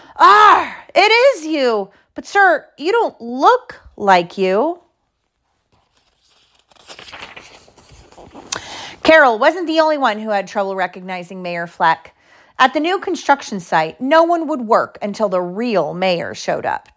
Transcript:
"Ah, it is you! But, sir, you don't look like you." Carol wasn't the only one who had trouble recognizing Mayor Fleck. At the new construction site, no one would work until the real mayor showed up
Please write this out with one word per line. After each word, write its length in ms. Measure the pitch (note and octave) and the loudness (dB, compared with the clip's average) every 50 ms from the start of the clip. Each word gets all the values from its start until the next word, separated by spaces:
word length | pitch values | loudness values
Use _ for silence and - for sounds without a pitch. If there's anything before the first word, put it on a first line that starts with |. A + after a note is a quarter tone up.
| - - - - | -20 -8 0 4
"Ah, 580 | E4 F4+ G4+ G#4+ G#4+ G4+ - F#4 D#4 B3 - - - - - | 6 6 8 8 8 6 6 4 2 -4 -10 -16 -14 -4 0
it 180 | F4 G4 G#4+ A4+ A#4 B4+ C#5 B4 | 2 4 4 4 4 4 4 2
is 100 | D#4+ D#4 | 0 -4
you! 440 | D#4 D#4+ D4 C4 B3 A3 G#3 F#3+ G3 _ _ _ _ _ | -4 -2 -2 0 0 0 -2 -4 -6 _ _ _ _ _
But, 120 | - - | -16 -10
sir, 400 | - - G4+ G4 F#4 G#3 - - _ _ | -2 2 4 4 4 4 0 -4 _ _
you 140 | - C#4+ F4+ | -8 -4 -2
don't 300 | A4 A#4+ G4+ C4+ - - | 0 0 0 -2 -4 -8
look 600 | A#3 A#3 B3 C4 D#4 G#4 B4 B4 - - - - - - _ | -12 -10 -2 2 4 4 4 2 0 -8 -20 -20 -20 -20 _
like 400 | - G#3 G3 F#3 F3+ F3 F3 - | -2 2 4 4 4 2 -2 -4
you." 440 | G3 F#3+ F#3 F#3+ G#3+ C#4 E4 F4 F4 _ _ _ _ _ _ _ _ _ _ _ _ _ _ _ _ _ _ _ _ _ _ _ _ _ _ _ _ _ _ _ _ _ _ _ _ _ _ _ _ _ - - - - - - - - - - - - - - - _ _ _ _ _ _ - - - _ _ - G3 G3+ - C#4 - - - - - - - - - - - - - | -2 -2 0 0 0 0 -2 -4 -6 _ _ _ _ _ _ _ _ _ _ _ _ _ _ _ _ _ _ _ _ _ _ _ _ _ _ _ _ _ _ _ _ _ _ _ _ _ _ _ _ _ -20 -20 -20 -20 -20 -18 -18 -18 -18 -20 -20 -20 -20 -20 -20 _ _ _ _ _ _ -20 -20 -20 _ _ -20 -20 -20 -20 -20 -14 -12 -12 -12 -12 -14 -16 -16 -16 -18 -14 -8 -2
Carol 340 | - D#4+ D#4+ C#4+ B3 A3 G#3 | 2 4 4 4 4 2 2
wasn't 300 | C4 D4+ D#4 F#4+ E4+ D#4 | 0 0 0 -2 -4 -2
the 120 | D#4+ D#4+ | 0 0
only 180 | D#4 D#4 D#4 C#4+ | 2 0 0 -2
one 200 | C4+ A3+ G#3 G#3+ | -2 -2 -4 -4
who 120 | A3 A3 | -4 -4
had 180 | G#3 G3 F#3+ F#3 | -4 -4 -4 -4
trouble 260 | - G#3+ G3 G3 F#3+ | -6 -6 -4 -4 -4
recognizing 680 | F#3+ F3+ F#3 F3+ G3 F3+ F#3+ F#3 F3+ F3 F3 G3 F#3 | -4 -6 -6 -8 -12 -14 -12 -12 -12 -12 -14 -14 -12
Mayor 260 | F3+ F3 F3 E3+ E3+ E3+ | -10 -8 -8 -8 -10 -10
Fleck. 460 | - - F3+ E3 D#3+ - - - _ _ _ _ _ _ _ _ _ - | -4 0 0 0 0 -2 -6 -16 _ _ _ _ _ _ _ _ _ 0
At 160 | B3+ B3+ C4 | 0 2 2
the 60 | D#4 | 0
new 180 | D4+ F4 F#4+ F#4 | -2 -2 -2 -4
construction 600 | - G4+ E4+ - - - C#4 C#4 - - A3 F#3 | -4 -6 -8 -2 0 0 0 0 -2 -8 -10 -10
site, 420 | E3+ - F#3 D#3+ D#3+ D#3+ - - | -4 -2 0 0 0 -2 -6 -6
no 200 | B3+ C4+ D#4+ D#4+ | -2 2 4 4
one 240 | E4+ E4+ F4 E4 E4 | 4 2 0 -2 -2
would 220 | C#4 D#4 B3 A#3 G#3+ | -4 -6 -6 -2 0
work 300 | A3+ F3+ B2 - - - | 0 0 0 -2 -8 -10
until 300 | - G3+ G3 - G#3+ G3 | -10 -8 -4 -4 -4 -2
the 100 | F#3 F3+ | -2 -2
real 540 | F3+ F3+ F3+ G#3 A#3+ B3 G#3+ F3+ C#3+ D3+ E3 | -4 -4 -6 -6 -4 -2 -2 -2 -2 -4 -4
mayor 400 | F3+ F#3 F#3+ F3 E3 - F#2 - | -4 -2 -2 -2 -2 -6 -8 -12
showed 320 | - - G3 G3+ - - | -10 -8 -6 -6 -4 -4
up 240 | F#2+ - - - _ _ | -6 -6 -8 -10 _ _